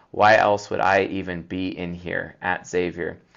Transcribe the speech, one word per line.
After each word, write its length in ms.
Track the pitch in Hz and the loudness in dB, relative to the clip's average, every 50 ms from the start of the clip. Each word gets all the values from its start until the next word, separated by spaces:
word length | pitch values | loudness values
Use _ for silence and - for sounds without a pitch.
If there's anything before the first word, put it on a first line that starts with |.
| _ _ | _ _
Why 260 | - 98 104 107 110 | 0 4 6 6 8
else 320 | 98 95 104 104 101 - - | 6 6 4 2 0 -2 -4
would 100 | 98 - | -2 0
I 260 | - 92 98 95 95 | 2 4 4 2 2
even 360 | - 92 95 90 92 87 85 | 0 -2 -6 -6 -6 -8 -8
be 340 | 82 - 95 92 92 92 - | -8 -8 -6 -6 -6 -6 -6
in 180 | 85 90 87 87 | -6 -8 -8 -8
here, 420 | 87 87 87 92 87 85 80 - - | -8 -8 -6 -6 -6 -6 -8 -10 -8
at 260 | - 90 90 - - | -4 -4 -4 -4 -6
Xavier? 500 | - - 90 90 87 80 85 80 - - - _ _ _ | -4 -2 -2 -2 -2 -4 -6 -8 -8 -8 -12 _ _ _